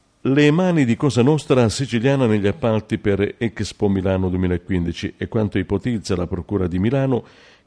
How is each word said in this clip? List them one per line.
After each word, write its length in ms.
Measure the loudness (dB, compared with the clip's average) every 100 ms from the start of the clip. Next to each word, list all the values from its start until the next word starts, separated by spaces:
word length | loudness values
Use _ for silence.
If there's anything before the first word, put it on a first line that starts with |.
| _ _
Le 300 | 0 4 4
mani 320 | 4 2 2
di 140 | 2 2
Cosa 240 | 0 2
Nostra 460 | 2 2 2 2 2
siciliana 560 | 0 -4 0 0 2 2
negli 200 | 2 0
appalti 500 | 0 0 0 -2 -2
per 380 | 0 0 -2 -2
Expo 500 | -6 -4 -8 -2 0
Milano 420 | 0 0 0 0
duemilaquindici 840 | 0 0 -2 -2 -2 -2 -4 -8 -8
è 100 | -6
quanto 300 | -2 -2 -2
ipotizza 580 | -2 -2 -2 -6 -4 -4
la 120 | -2
Procura 400 | -6 -4 -4 -2
di 120 | 0
Milano, 440 | 0 0 0 -2 -4 -20 -20 _